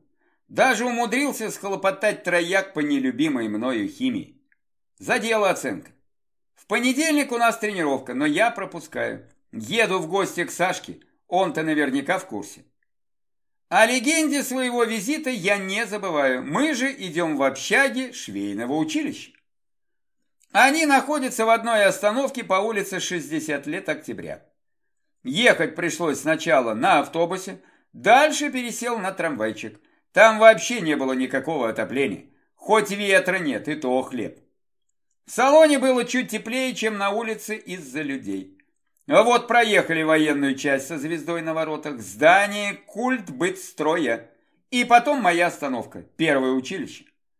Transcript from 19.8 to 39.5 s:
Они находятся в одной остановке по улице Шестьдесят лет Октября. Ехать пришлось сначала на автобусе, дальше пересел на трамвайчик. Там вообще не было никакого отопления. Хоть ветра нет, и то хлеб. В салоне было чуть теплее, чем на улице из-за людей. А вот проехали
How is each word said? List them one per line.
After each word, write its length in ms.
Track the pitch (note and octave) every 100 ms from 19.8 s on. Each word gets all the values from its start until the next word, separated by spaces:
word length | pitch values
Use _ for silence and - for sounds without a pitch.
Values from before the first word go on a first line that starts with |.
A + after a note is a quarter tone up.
| _ _ _ _ _ _ _ G3
Они 300 | B3+ D#4 D#4
находятся 600 | C4+ - D4+ C4 - A3
в 40 |
одной 340 | A3+ A3+ A3+
остановке 600 | G3 F3+ G#3 A#3 C#4 B3+
по 100 | F#3+
улице 460 | F#3+ A3 G#3 F#3+ F#3
Шестьдесят 680 | - F3+ C3+ D#3 D3+ C#3+ D3
лет 220 | F3 F#3+
Октября. 560 | D3 - G2+ D#2 D2 _ _ _ _ _ _ _ _
Ехать 500 | - D#3 A#3+ F#3 D#3
пришлось 460 | - F3 - E3+ C3+
сначала 540 | D3 D#3+ E3 D3 A#2+
на 260 | A2 F3 D#3+
автобусе, 600 | C3+ E3 E3+ F3+ - - _ _ _
дальше 600 | - C3+ B3 D4+ C#4 D4
пересел 480 | B3+ A#3+ - A#3+ A#3
на 100 | F#3
трамвайчик. 720 | F#3 E3 B2+ A2 G#2+ A2 - _ _ _
Там 260 | - A3 A3
вообще 420 | A3 A3 - A#3+
не 140 | E3
было 180 | C#3 C3
никакого 560 | C3 B2+ C3+ C3+ D#3 A2+
отопления. 580 | A2 A2 B2 C3 F2 - _ _
Хоть 380 | _ - G#3+ G#3
ветра 480 | G3+ G3+ F#3+ F3+ F#3
нет, 260 | D#3 A2 C#3
и 80 |
то 260 | D3+ B2+ C3
хлеб. 360 | B2+ B2 F2+ - _ _ _ _ _ _ _ _ -
В 60 |
салоне 480 | - C4 D4+ D#4 C#4
было 240 | C4 B3+
чуть 260 | A#3 B3 B3+
теплее, 420 | G#3+ A3+ B3+ C4
чем 260 | G3+ A3 G#3
на 120 | G3+
улице 460 | G#3 A3 G#3+ - G#3+
из-за 460 | - F3+ C#3 C3+
людей. 540 | D3+ C3+ G#2 F#2+ F#2 _ _ _ _ _ -
А 160 | D#3
вот 240 | A3+ A#3+
проехали 560 | A#3+